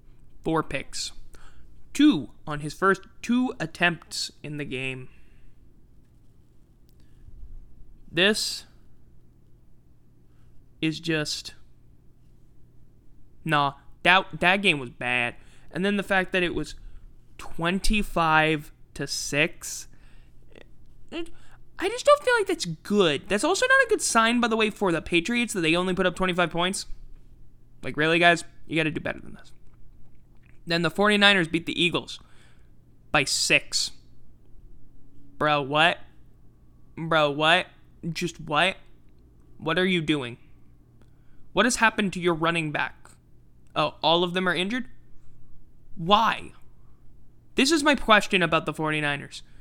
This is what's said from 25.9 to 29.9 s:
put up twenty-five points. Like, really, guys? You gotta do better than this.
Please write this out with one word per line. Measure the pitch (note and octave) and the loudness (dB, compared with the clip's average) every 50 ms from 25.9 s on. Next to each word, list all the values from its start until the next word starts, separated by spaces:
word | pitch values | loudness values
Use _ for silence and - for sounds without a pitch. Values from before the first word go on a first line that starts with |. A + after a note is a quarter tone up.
| F3+ | 2
put | F3 F#3 | 2 2
up | F3+ F3 | 0 0
twenty-five | - F#3 F3+ F3 F3+ F3 E3 | 0 0 0 2 2 0 0
points. | E3 E3 F3 F#3 G3+ - - - - - - - - - - - - - - - - - - - - - - | 0 0 0 0 -2 -4 -4 -6 -8 -8 -8 -14 -14 -16 -16 -18 -20 -18 -20 -20 -20 -20 -20 -20 -16 -10 -8
Like, | C3 - C#3+ | -6 -2 0
really, | D#3 D#3+ E3 E3+ | 2 2 4 6
guys? | F3 F3 E3+ E3 - - - - - - | 6 6 6 4 2 -6 -12 -12 -8 -4
You | - | -2
gotta | D#3+ D#3 D#3 | 0 0 0
do | D3+ D#3+ | -2 -4
better | - - - - | -4 -6 -8 -8
than | - - - | -10 -14 -16
this. | - - - - - - - - - - - | -16 -16 -18 -18 -16 -16 -16 -16 -14 -16 -16